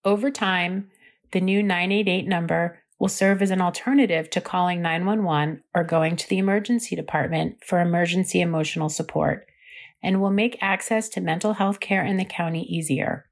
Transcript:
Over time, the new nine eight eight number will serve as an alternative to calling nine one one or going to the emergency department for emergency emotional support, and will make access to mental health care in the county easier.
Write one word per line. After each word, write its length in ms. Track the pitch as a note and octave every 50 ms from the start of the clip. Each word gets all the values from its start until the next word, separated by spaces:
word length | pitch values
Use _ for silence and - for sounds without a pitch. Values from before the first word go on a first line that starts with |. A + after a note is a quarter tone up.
| -
Over 280 | G3 G3+ G#3 A3+ C#4+
time, 580 | C#4 - G#3 F#3+ F#3 F3+ F3 F3 F#3 G3 G3 - _ _ _ _ _ _ _ _
the 80 | - F#3
new 240 | F#3 F#3 G3 G3+ G#3
nine 280 | G3 F#3 F3 F3+ F#3+
eight 180 | G3 G#3 G#3+ G3
eight 180 | F3+ F#3 -
number 520 | - F#3 E3+ E3+ E3 E3 E3 E3+ E3+ E3+ - _ _ _
will 100 | _ G3
serve 340 | F#3+ - - F#3+ G3 G3 F#3+
as 100 | G3+ F#3+
an 100 | F#3 F#3
alternative 680 | F3+ F3 F3 - - B3 C4+ C#4+ C4 G3 E3 D#3+ D#3+ -
to 100 | - F3+
calling 400 | F3+ - - F#3 F3+ F3+ F3+ F3
nine 240 | E3+ E3 D#3+ E3 F3+
one 180 | G3 G#3+ A3 G3+
one 380 | F3 D#3 D3 D3+ D3+ D#3+ - _ _ -
or 100 | F3 E3+
going 320 | E3 E3 E3 D#3+ D#3+ E3+
to 100 | D#3+ -
the 120 | - F#3+ F#3+
emergency 560 | F#3+ G3 G3 G#3+ G#3 - A#3+ A#3 - - F3+
department 680 | E3+ D#3 - - D#3 D3 E3 E3 D#3 D#3+ D#3 - _ -
for 160 | - F#3+ F3
emergency 600 | F3 F3 E3+ F3 F3 E3+ F3 F#3 F#3 - - F3+
emotional 480 | F3 E3+ E3 D#3+ D#3 D3+ - D#3+ D#3 D3+
support, 580 | D3+ - D#3+ - - D#3 D#3 D#3 C#3 - - _ _ _ - - - - - - _ _ -
and 160 | F#3 F#3+ F#3+
will 120 | G3 G3
make 260 | G3 G3+ A3 A#3+ - -
access 480 | G3+ G3 F#3+ F#3+ - - A3 A3 A3 A3
to 120 | - F#3+
mental 320 | F3+ E3 D#3+ F3+ - G#3+ G#3+
health 260 | - G3 G3 G3+ -
care 240 | - - G3 F#3+ F3
in 140 | F#3 G3
the 80 | F#3+ F#3+
county 380 | - - - F3 E3 E3 D#3+ -
easier. 640 | - E3+ E3+ D#3+ D3+ C#3+ C3 - - - - _ _